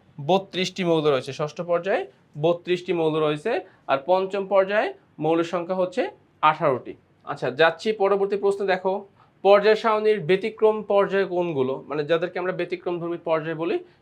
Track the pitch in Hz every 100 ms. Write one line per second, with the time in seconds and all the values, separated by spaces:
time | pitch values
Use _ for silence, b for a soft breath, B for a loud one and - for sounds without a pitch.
0 | _ - 139 185 196 175 185 - 175 160
1 | 151 131 127 127 151 - 175 170 190 262
2 | 392 b b 147 160 175 170 180 180 170
3 | 160 156 151 151 214 339 - B B 139
4 | 175 185 190 202 190 196 190 214 370 381
5 | b - 156 165 165 180 170 185 180 247
6 | 392 - _ - 156 156 160 123 - -
7 | _ _ - 143 139 131 214 220 220 214
8 | 196 202 196 202 202 202 196 180 190 202
9 | - _ b _ 196 202 208 214 226 214
10 | 214 214 151 190 220 220 220 214 - 202
11 | 185 190 185 175 175 143 127 139 - 147
12 | 147 165 175 180 180 170 175 180 180 175
13 | 170 170 170 160 156 160 170 349 - b